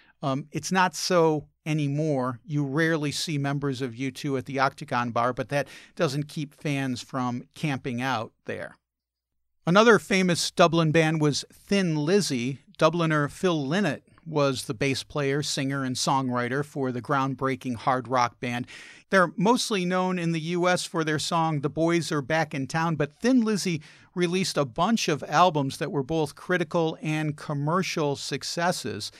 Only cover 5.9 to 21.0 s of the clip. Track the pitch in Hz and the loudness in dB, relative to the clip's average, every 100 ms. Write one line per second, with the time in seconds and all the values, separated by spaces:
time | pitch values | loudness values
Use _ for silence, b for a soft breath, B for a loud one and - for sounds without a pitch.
5.9 | B 165 143 147 - 135 - 156 139 135 | B -2 -2 -4 -6 -8 -6 -4 -2 -2
6.9 | 120 - 135 123 123 - - 156 135 143 | -4 -6 -4 -2 -4 -8 -6 -4 -4 -4
7.9 | 120 135 117 113 - - 98 - - _ | -4 -2 -2 -4 -12 -10 -10 -10 -16 _
8.9 | _ _ _ _ _ _ _ - 190 233 | _ _ _ _ _ _ _ 2 6 8
9.9 | 196 - 190 185 165 - - 170 165 160 | 6 4 2 2 0 0 6 6 6 4
10.9 | 160 156 160 151 135 - - - 202 180 | 4 2 2 2 0 -6 -12 -2 0 2
11.9 | 151 147 202 165 131 123 139 _ - 160 | 0 2 2 2 -2 -2 -6 _ 2 2
12.9 | 170 160 151 143 - 185 160 135 180 190 | 4 2 2 0 -2 0 0 0 0 0
13.9 | 120 - _ - 156 139 127 - 113 139 | -2 -8 _ -6 0 2 0 -4 -2 -2
14.9 | 127 - 151 139 139 147 - 135 139 131 | -2 -4 -4 -2 -2 -2 -4 -2 -2 -4
15.9 | 127 - 135 131 123 120 135 143 147 131 | -2 0 0 0 -2 -2 -2 -4 -4 -4
16.9 | 123 113 139 135 131 131 127 131 113 - | -4 -2 0 0 -2 -2 -2 -4 -4 0
17.9 | 127 113 127 120 - 123 120 117 B B | 0 0 2 2 0 -6 -6 -8 B B
18.9 | B B 196 170 - 196 240 - 202 180 | B B 4 4 4 2 2 2 -2 0
19.9 | 185 185 185 165 165 156 175 180 180 - | 0 0 0 0 -2 -2 0 2 2 0
20.9 | 175 | -2